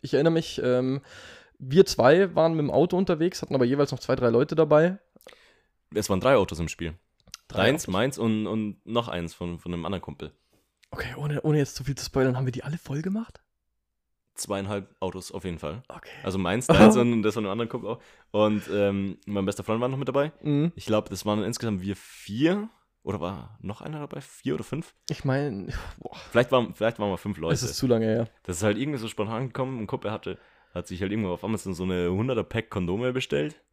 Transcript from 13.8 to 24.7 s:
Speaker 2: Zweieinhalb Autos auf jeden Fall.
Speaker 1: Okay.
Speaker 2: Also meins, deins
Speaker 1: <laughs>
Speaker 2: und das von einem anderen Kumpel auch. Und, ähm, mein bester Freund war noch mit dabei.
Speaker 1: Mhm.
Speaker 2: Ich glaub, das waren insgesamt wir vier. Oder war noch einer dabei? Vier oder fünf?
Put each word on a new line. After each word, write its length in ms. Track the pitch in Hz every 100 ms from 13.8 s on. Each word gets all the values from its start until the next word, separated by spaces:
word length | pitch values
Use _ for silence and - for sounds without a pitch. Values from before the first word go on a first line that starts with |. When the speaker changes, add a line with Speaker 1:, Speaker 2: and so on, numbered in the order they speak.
| _ _ _ _ _
Speaker 2:
Zweieinhalb 540 | - - 101 98 104 95 _
Autos 320 | 95 92 -
auf 140 | 98
jeden 160 | 92 82
Fall. 220 | 76 92 -
Speaker 1:
Okay. 220 | - - -
Speaker 2:
Also 140 | - 92
meins, 280 | 87 107 131
deins 300 | 147 110 113
Speaker 1:
<laughs> 0 |
Speaker 2:
und 260 | 120 117
das 120 | 107
von 100 | 110
einem 80 | 104
anderen 160 | 95 117
Kumpel 220 | 123 101
auch. 100 | 120 - _ _
Und, 300 | 104 107 107 -
ähm, 460 | 101 101 98 98 - -
mein 200 | 101 95
bester 160 | 101
Freund 180 | 95 113
war 80 | 123
noch 80 | 135
mit 100 | 135
dabei. 240 | 131 147 -
Speaker 1:
Mhm. 300 | 151 143 165
Speaker 2:
Ich 120 | - -
glaub, 220 | 107 107
das 160 | 95
waren 180 | 104 104
insgesamt 380 | 98 117 117 98
wir 120 | 92 98
vier. 720 | - - - 107 156 202 220 _ _ _
Oder 160 | - 95
war 380 | 85 92 60 104
noch 220 | 92 104
einer 180 | - 151
dabei? 220 | 147 -
Vier 320 | - - -
oder 100 | 151
fünf? 300 | -